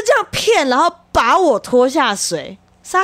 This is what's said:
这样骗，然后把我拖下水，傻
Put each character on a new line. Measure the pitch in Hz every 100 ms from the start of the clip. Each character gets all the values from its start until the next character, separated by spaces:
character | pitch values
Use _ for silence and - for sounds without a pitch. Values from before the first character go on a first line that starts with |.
| 440
这 | 523
样 | 392
骗， | - - 427 269
然 | 254
后 | 339 - _
把 | - 233 247
我 | 339 208
拖 | - 247 254
下 | 302 247
水， | 202 - 165 131 190 _ _
傻 | - 370